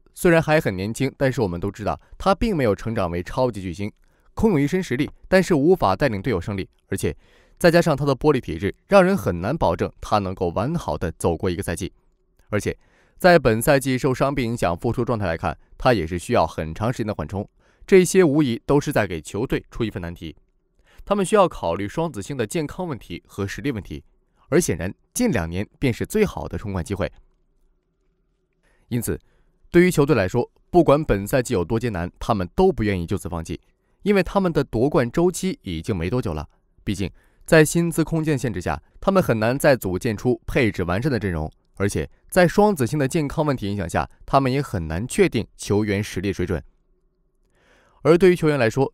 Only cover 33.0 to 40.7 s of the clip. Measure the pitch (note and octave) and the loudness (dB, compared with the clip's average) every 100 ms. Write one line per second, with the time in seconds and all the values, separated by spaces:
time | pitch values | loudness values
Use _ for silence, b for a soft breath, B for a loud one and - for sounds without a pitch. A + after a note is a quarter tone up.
33 | E2+ G2 F#2+ E2+ E2 F2 - _ _ _ | -2 -6 -6 -8 -8 -10 -12 _ _ _
34 | F#3+ G3+ F3 G3+ F#3 D#3 C#3 A2 C3+ D#3+ | 0 2 2 0 0 0 -2 0 0 2
35 | A#2+ C#3 F3 E3+ F#3 - - D#2+ D#2+ G2 | 0 2 0 0 -6 -6 -8 -8 -4 -4
36 | E2+ B2 A#2 D#2 C#2+ _ _ _ - F#2+ | -2 -2 -4 -6 -10 _ _ _ -8 -6
37 | F#2+ - _ _ - E3 D3+ E3+ E3+ D#3+ | -6 -8 _ _ 4 6 6 4 0 0
38 | D#3 E3 D#3 C#3+ B2+ F2+ F2+ D2 - - | -2 -2 -2 -2 -4 -4 -6 -6 -8 -4
39 | - G3 D3 A#2 A2 C3+ D#3+ B2+ F#2+ B2+ | 2 2 2 2 2 2 4 2 2 -2
40 | B2+ G#2 B2+ A#2+ - E3 A2+ | -2 -2 -2 -2 -2 0 0